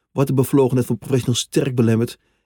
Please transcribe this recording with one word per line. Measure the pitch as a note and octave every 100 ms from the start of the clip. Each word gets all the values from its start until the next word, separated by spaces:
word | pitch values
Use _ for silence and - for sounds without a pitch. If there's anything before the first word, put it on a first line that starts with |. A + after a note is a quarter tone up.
| _
wat | - C#3
de |
bevlogenheid | C3+ B2 C#3+ B2 B2+ A#2+
van | A#2
professionals | - B2+ B2 A#2+
sterk | - D#3+ C#3
belemmert | B2 A2+ A2+ A#2+ - _ _